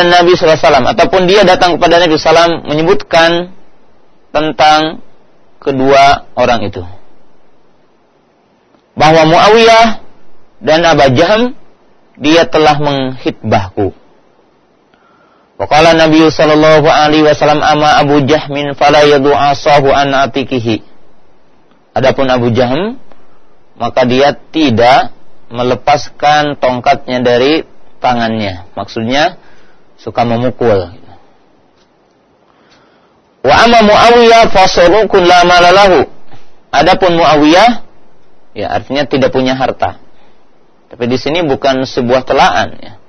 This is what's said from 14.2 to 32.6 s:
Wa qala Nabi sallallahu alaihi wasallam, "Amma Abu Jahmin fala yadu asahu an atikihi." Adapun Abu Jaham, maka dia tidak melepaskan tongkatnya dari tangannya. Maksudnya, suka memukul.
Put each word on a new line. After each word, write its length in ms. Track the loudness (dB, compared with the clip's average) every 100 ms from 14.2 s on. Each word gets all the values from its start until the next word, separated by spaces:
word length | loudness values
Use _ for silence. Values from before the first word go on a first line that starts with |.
| _ _ _ _ _ _ _ _ _ _ _ _ _ -12
Wa 60 | -2
qala 240 | 2 2
Nabi 400 | 2 2 2 2
sallallahu 560 | 2 0 2 4 4 2
alaihi 400 | 2 2 2 2
wasallam, 320 | 2 0 0
"Amma 400 | 0 0 0 0
Abu 240 | 2 0
Jahmin 480 | 0 -2 -2 -8 -8
fala 320 | -2 2 4
yadu 320 | 4 2 2 0
asahu 560 | 0 -2 0 2 2
an 240 | 0 0 -2
atikihi." 640 | -2 -4 -6 -4 -4 -6 -8 -20 -20 -20 -20 -20 _ _ _ _ _
Adapun 400 | -4 -2 -2 -2
Abu 240 | -2 -2 -2
Jaham, 480 | -2 -2 -6 -10 -16 -18 -20 -20 -20 -20 -20 -12
maka 320 | -6 -2 0
dia 240 | 2 0 -2 -8
tidak 580 | -4 -2 2 2 2 0 -8 -16 -16 -14
melepaskan 1080 | -6 -4 -2 -2 -2 -4 -4 -2 0 -2 -4
tongkatnya 640 | -4 -2 -2 -2 -4 -4 0
dari 400 | 0 0 -2 -6 -16 -20 -6
tangannya. 720 | -4 -2 -4 -4 -8 -10 -14 -14
Maksudnya, 640 | -12 -8 -4 -2 -2 -6 -16 -20 -20 -20 -20 _
suka 240 | -10 -4
memukul. 720 | -2 -2 -4 -2 -2 -2 -4 -12 -20 -20 _ _ _ _ _ _ _ _ _ _ _ _ _ _